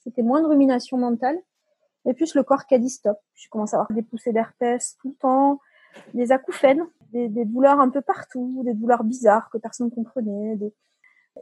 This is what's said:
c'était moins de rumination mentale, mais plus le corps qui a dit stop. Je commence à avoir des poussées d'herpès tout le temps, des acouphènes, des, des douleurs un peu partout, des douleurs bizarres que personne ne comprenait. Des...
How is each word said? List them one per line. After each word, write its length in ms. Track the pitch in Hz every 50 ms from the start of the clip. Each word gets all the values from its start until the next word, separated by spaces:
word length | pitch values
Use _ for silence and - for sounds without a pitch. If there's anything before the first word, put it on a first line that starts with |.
| _
c'était 200 | 240 - 254 226
moins 180 | 233 262 311
de 60 | 320
rumination 500 | 302 311 277 277 269 254 247 247 - 269
mentale, 420 | 247 247 240 233 226 247 254 302 359 - _ _ _ _ _ _ _ _ _ _ _ -
mais 80 | - 254
plus 200 | - 320 311 -
le 80 | 285 262
corps 220 | - 269 - -
qui 100 | - 269
a 40 | 240
dit 100 | 233 254
stop. 300 | - - - 208 208 - _ _ _
Je 160 | _ - _
commence 240 | - 220 214 214 -
à 60 | 160
avoir 120 | 208 - 214
des 80 | 226
poussées 320 | 226 - 240 220 - 240 220
d'herpès 640 | 220 226 - _ _ 247 240 240 247 - - - _ -
tout 60 | 262
le 40 | 277
temps, 440 | _ - 262 262 269 277 277 285 277 _ _ _ _ _ _ _ - - - -
des 180 | 233 247 233 262
acouphènes, 540 | 262 262 - 349 - - 262 277 311 349 339 _ _ _ _ 214
des, 160 | 240 240 226
des 160 | 208 240 233
douleurs 360 | 208 226 247 269 277 285 285
un 100 | 269 254
peu 100 | 262 285
partout, 640 | - - 381 - - - - 254 247 254 254 262 247
des 80 | 247 233
douleurs 320 | 214 226 233 240 233 226
bizarres 460 | 220 254 254 247 220 202 226 220 -
que 80 | - 220
personne 300 | - 220 - - 240 233
ne 60 | 233
comprenait. 640 | 240 226 - - 262 226 208 202 202 214 220 220
Des... 160 | 196 208 214 - _ _ _ _ _ _ _ _ _ _ _ _ -